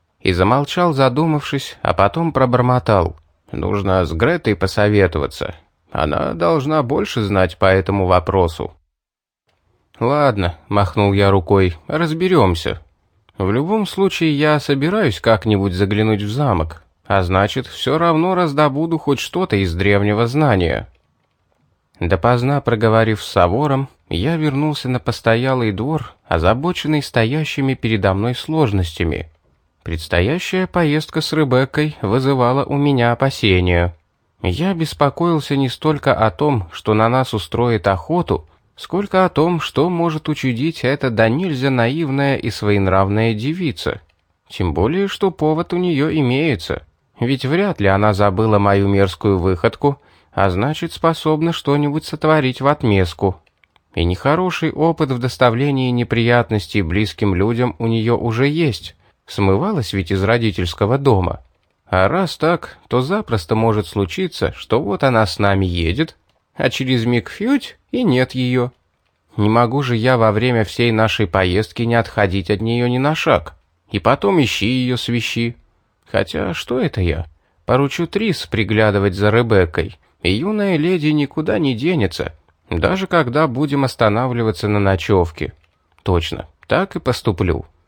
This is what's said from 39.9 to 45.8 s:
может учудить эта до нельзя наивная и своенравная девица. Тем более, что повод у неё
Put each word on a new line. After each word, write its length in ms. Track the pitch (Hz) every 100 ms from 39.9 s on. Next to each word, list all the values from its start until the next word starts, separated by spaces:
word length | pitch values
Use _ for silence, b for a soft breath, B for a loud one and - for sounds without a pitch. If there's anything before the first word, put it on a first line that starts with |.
может 400 | 170 170 156 -
учудить 540 | 147 131 117 151 -
эта 260 | 120 135 135
до 200 | 110 113
нельзя 400 | 127 190 139 135
наивная 680 | 131 117 147 156 135 139 135
и 120 | -
своенравная 840 | - 104 101 98 95 98 104 113
девица. 680 | 107 127 170 175 98 - - - _ _ _ _
Тем 240 | - 92
более, 340 | 76 104 175 196
что 240 | - 196
повод 420 | - 156 156 170
у 40 |
неё 340 | 175